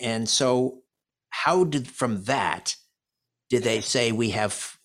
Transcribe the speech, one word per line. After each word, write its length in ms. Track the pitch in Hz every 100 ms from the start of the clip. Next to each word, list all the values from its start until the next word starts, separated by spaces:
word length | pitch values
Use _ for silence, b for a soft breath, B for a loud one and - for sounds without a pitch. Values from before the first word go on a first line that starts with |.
and 280 | 120 113 113
so 520 | - 131 127 127 - _ _ _ _ _
how 340 | - 151 185
did, 240 | 175 143 123
from 360 | - 123 104
that, 520 | 101 135 87 87 - - _ _ _ _ _ _ _
did 140 | 123
they 180 | 113 110
say, 300 | 104 131 120
"We 180 | 110 113
have, 460 | 110 104 - - -